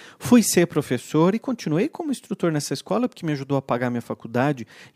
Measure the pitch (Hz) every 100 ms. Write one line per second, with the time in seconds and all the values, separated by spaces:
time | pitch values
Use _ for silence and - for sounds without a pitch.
0 | - - - 247 202 - 170 156 - 123
1 | - 156 175 220 - 254 - 151 285 -
2 | 320 240 - 196 175 151 - 139 - 226
3 | 247 - 160 143 135 139 - 120 123 120
4 | - 113 - 123 139 135 110 - -